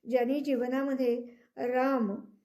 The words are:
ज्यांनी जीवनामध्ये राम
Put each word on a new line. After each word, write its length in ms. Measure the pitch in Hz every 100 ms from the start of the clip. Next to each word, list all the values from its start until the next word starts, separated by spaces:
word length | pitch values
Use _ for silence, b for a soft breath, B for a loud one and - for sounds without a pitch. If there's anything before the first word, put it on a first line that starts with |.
| 240
ज्यांनी 300 | 247 240 285
जीवनामध्ये 1000 | 285 247 247 262 277 262 247 240 - - _ -
राम 580 | 247 254 269 269 208 202 - -